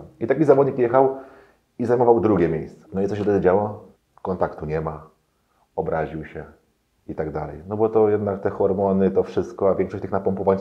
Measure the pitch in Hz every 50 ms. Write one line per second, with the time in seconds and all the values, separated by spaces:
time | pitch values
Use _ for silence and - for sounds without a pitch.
0 | - - - - 113 117 135 139 160 139 139 135 139 131 - 123 123 117 123 131
1 | 135 135 135 - - - - - - _ _ _ _ _ _ - 123 113 123 120
2 | 123 117 117 113 95 107 104 90 85 80 80 78 - - - - - - - 95
3 | 98 95 107 104 98 104 101 95 85 90 90 101 104 104 104 - - - _ _
4 | _ _ _ _ - 98 92 87 87 - - - 78 76 78 80 78 78 78 76
5 | 76 - _ _ _ _ _ _ _ _ _ _ _ _ - - - - - 80
6 | 78 73 78 78 76 - - 80 73 76 - _ _ _ _ _ _ _ _ _
7 | _ - 78 - 80 78 73 78 76 76 73 73 82 92 107 107 110 110 - 113
8 | 110 104 104 104 104 101 95 98 - 101 - - 101 98 95 98 98 98 98 95
9 | 95 92 95 113 113 - - - 87 - - - 101 95 90 98 95 92 - 98
10 | 95 95 104 95 95 101 98 98 95 98 98 95